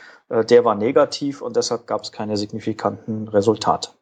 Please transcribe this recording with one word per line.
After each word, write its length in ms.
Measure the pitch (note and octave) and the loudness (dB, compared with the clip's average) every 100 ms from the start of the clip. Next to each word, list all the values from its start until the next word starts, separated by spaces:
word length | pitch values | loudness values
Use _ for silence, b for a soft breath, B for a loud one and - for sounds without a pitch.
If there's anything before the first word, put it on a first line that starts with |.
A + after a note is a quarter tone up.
| B B - | B B -4
äh, 160 | A#2 | -2
der 200 | A2+ A#2+ | 6 6
war 100 | A2+ | 6
negativ 640 | G#2 A2+ B2 A#2 - C#3+ C3+ | 0 2 2 2 -2 -6 -6
und 160 | A#2+ A#2 | -4 -4
deshalb 300 | - A#2 - | -2 -4 -4
gab's 260 | G#2+ - | -8 -8
keine 240 | - G#2+ G#2 | -10 -4 -4
signifikanten 920 | G#2 A2+ A2 G#2+ G2+ G#2 - A2 G#2+ | -4 -6 -6 -2 -4 -4 -8 -8 -2
Resultate. 600 | G#2 A2 G#2 - D#2+ - _ | 2 2 2 0 -2 -4 _